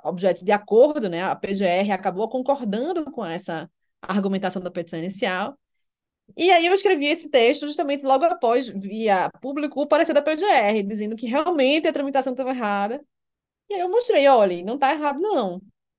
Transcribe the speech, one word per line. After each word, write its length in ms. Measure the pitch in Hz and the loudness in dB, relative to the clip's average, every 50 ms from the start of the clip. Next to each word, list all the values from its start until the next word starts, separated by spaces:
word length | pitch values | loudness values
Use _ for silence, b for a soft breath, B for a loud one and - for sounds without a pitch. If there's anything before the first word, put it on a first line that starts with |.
| - | -6
objeto 400 | 156 180 175 196 185 175 - 185 | -8 -4 0 0 0 0 0 0
de 80 | 202 | 0
acordo, 560 | 208 202 - - 202 226 277 294 302 294 220 180 | 0 0 0 2 6 6 6 6 4 0 -4 -4
né? 140 | 170 170 190 | -4 -4 -4
A 100 | 185 - | -4 -4
P 180 | - - 190 | -4 -4 -6
G 120 | 196 196 202 | -2 0 2
R 280 | 175 175 190 202 208 | 2 2 2 2 0
acabou 360 | 196 190 196 190 175 185 226 233 | -2 -2 -2 -4 -4 -4 -6 -4
concordando 800 | 262 254 254 277 277 277 247 202 196 226 269 339 339 349 302 277 | -4 -4 -2 -2 -2 -2 -2 -4 -4 -2 -2 -4 -4 -4 -6 -8
com 140 | 320 233 202 | -8 -8 -8
essa 460 | 165 165 180 - - 165 156 165 - _ _ _ _ _ _ | -6 -6 -8 -8 -8 -8 -8 -10 -12 _ _ _ _ _ _
argumentação 640 | - - 190 208 196 196 196 190 190 180 - 190 | -8 -4 -2 -2 0 0 -2 -2 -4 -4 -6 -6
da 80 | 185 170 | -10 -8
petição 280 | - 180 170 - 175 165 | -8 -8 -10 -8 -8 -8
inicial. 600 | 165 190 190 - 240 190 185 180 208 277 - _ _ _ _ _ _ _ _ _ _ _ _ _ _ _ - | -8 -8 -6 -4 -4 -4 -2 -4 -6 -6 -10 _ _ _ _ _ _ _ _ _ _ _ _ _ _ _ -6
E 120 | - 330 370 | 0 4 4
aí 140 | 359 330 330 | 4 6 4
eu 80 | 349 | 4
escrevi 340 | 392 392 - 392 370 285 285 | 2 2 4 2 2 2 2
esse 220 | 294 339 330 - 294 | 0 -2 -2 -2 0
texto 380 | - 254 226 240 285 - 294 | 2 4 4 4 2 0 -2
justamente 380 | 294 294 - 330 277 285 285 285 | -6 -4 -4 -4 -2 -4 -2 2
logo 200 | 262 269 277 339 | 2 2 4 4
após, 440 | 330 359 359 254 226 233 269 262 220 | 0 0 0 0 2 2 0 0 -4
via 600 | 185 196 190 190 208 220 226 214 196 185 170 - - - | -10 -10 -10 -8 -6 -2 0 2 2 2 2 -2 -4 -8
público, 400 | - 269 277 302 294 285 - 269 | -10 -8 -6 -4 -4 -4 -2 -2
o 60 | 294 | 0
parecer 260 | 294 302 302 330 320 | 2 4 4 4 4
da 100 | 269 285 | 2 0
P 140 | 285 311 311 | 2 0 -2
G 80 | 302 381 | 0 2
R, 360 | 415 330 254 208 202 220 214 196 | 2 4 4 4 2 2 0 -2
dizendo 320 | 202 220 202 208 214 226 | -4 -6 -6 -6 -8 -8
que 100 | 220 254 | -8 -6
realmente 600 | 220 247 302 311 359 349 285 254 269 294 320 302 320 | -4 -2 -2 0 0 2 2 2 2 2 2 0 0
a 40 | |
tramitação 400 | 311 294 277 277 277 269 262 269 | 0 -2 -2 -2 0 0 0 -2
estava 180 | 254 262 254 254 | -4 -4 -4 -4
errada. 540 | 269 247 226 208 202 202 202 214 254 294 - _ _ _ _ _ _ _ _ _ _ _ _ - | -4 -4 -2 -2 -2 -2 -2 -4 -4 -8 -12 _ _ _ _ _ _ _ _ _ _ _ _ -8
E 60 | 403 | -6
aí 60 | 359 | -4
eu 100 | 359 359 | -2 0
mostrei, 380 | 392 480 480 - 381 294 277 277 | 0 0 2 2 2 4 6 6
"Olha, 340 | 262 226 202 185 180 175 | 6 6 6 2 0 -4
não 160 | 180 208 247 277 | -6 -6 -4 -2
tá 140 | 269 269 | 0 0
errado, 280 | 320 302 302 285 254 285 | 0 0 -2 -4 -4 -2
não." 400 | 381 427 392 269 214 185 175 185 202 202 _ _ _ _ _ | -2 -2 -2 -2 -2 -4 -6 -10 -14 -20 _ _ _ _ _